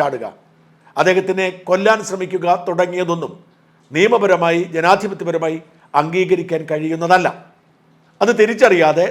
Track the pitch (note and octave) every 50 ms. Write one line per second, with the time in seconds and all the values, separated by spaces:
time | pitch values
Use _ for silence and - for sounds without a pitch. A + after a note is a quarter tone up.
0 | D3+ C#3+ C3+ A#2+ A2 G2+ - - _ _ _ _ _ _ _ _ _ _ - -
1 | D#3 F3+ F#3 F#3 F#3+ F#3+ F#3 F#3+ F#3+ F3+ F3+ F3+ - - F3+ F#3+ G3 G#3+ A3 G#3+
2 | G3 - F3+ F#3+ F#3 F3 F3+ F#3 E3 F3 F3+ F#3+ - F#3+ F3 E3 F3+ F3 F3 F3+
3 | F3+ E3 E3+ E3+ D3+ A#2+ - - - _ _ _ _ _ _ _ _ - C3 D#3
4 | F#3+ A3 A#3+ A3+ G3 G3 F3+ E3+ E3+ E3+ E3+ E3+ F3+ F3 E3 D#3+ D#3+ F3 G3 G3
5 | G#3 G3+ F#3+ - F3+ E3+ E3+ E3 E3 D#3+ D#3+ D#3+ E3 _ _ _ _ _ - C#3
6 | D3+ D#3+ E3 F#3 F#3 F3 F#3 E3+ D#3+ - E3 D#3+ D#3+ D#3 D#3+ D#3 D#3 D#3+ E3 D#3+
7 | E3+ E3+ F#3 F#3 F3 C#3+ - - - _ _ _ _ _ _ _ _ _ _ _
8 | _ _ _ - G3+ G#3+ A#3+ - G#3+ A3 A#3 A3 C4 A3+ G3 E3+ D#3+ D3+ D3 E3
9 | F3+ F#3